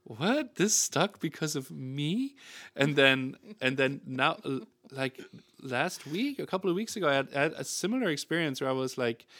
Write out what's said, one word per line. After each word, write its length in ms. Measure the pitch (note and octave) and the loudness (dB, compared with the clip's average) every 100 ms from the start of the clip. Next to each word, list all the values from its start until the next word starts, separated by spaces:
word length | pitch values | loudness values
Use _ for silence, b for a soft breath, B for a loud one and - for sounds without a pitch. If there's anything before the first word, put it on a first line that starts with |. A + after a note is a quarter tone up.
what? 520 | - A2+ F3 C#4+ C4 - | -16 -2 0 2 0 0
This 180 | G3+ - | 2 2
stuck 440 | - C#3 G3+ - | 2 2 0 0
because 360 | E3 - D#3 D3 | -8 -4 -4 -4
of 140 | C3 | -6
me?" 640 | D#3 C3 C#3 D3 G#3+ C#4 - B B B - | -10 -8 -4 0 0 -2 -6 B B B 0
And 200 | C#3+ C#3+ | 2 6
then, 400 | C3+ C3+ C3 - - - | 6 6 0 -8 -16 -2
and 140 | C3 C3+ | -2 2
then 240 | C3+ C#3 - | 2 0 -6
now, 320 | C3 C#3 - - | 0 0 0 -4
l-, 160 | C3 - _ - | -4 -6 _ -14
like, 280 | C3+ C3 - - - _ _ | -4 -4 -6 -20 -20 _ _
last 440 | C3+ B2 E3+ - C#3 | -4 0 0 -2 -8
week, 320 | E3+ C#4 C4+ | -4 -4 -4
a 60 | C#3 | -4
couple 240 | F#3+ F#3 | -2 0
of 60 | F3 | 0
weeks 180 | A3+ A3 | -2 0
ago, 140 | D#3 | 2
I 40 | C#3 | 4
had, 120 | C3+ C#3 | 2 0
I 60 | |
had 120 | D#3 | 0
a 100 | - C#3 | 0 -8
similar 440 | - F#3 B3+ G#3 | -4 -2 0 0
experience 520 | C#3+ - E3 D#3 C3 | -2 -2 0 0 -2
where 80 | C3+ | 0
I 40 | |
was 240 | C3 C3 - | 0 -2 0
like, 280 | A#2+ A#2 - | 0 0 -8